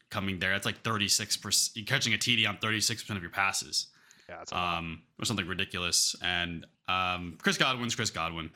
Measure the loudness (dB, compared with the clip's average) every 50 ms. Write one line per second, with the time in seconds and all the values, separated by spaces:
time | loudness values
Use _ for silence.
0 | _ -8 -6 -4 -2 -2 -2 0 2 2 2 2 0 -2 -4 -2 -2 0 0 2
1 | 2 4 2 2 2 0 -2 -2 -2 2 2 2 2 2 -2 -4 -4 0 0 2
2 | 2 2 2 2 4 4 4 4 4 2 0 0 0 2 2 2 2 2 0 -2
3 | -4 -6 -6 -6 -6 -4 -2 0 0 2 0 -2 -2 -2 -2 -2 -2 -2 _ _
4 | -20 -20 -20 -20 -18 -16 -14 -14 -10 -4 -2 0 0 0 0 0 -2 -4 -8 -10
5 | -14 _ _ -6 -2 -2 -2 -2 -2 -2 -2 -4 -4 -4 -4 -4 -2 2 2 4
6 | 4 2 0 -2 -2 0 0 0 0 -2 -4 -6 -10 -14 _ _ _ 0 0 2
7 | 2 0 0 -2 -4 -8 -6 -2 0 0 2 2 2 2 2 0 -2 -2 0 0
8 | -2 -2 0 -2 -2 -2 -2 -4 -8 -8 -10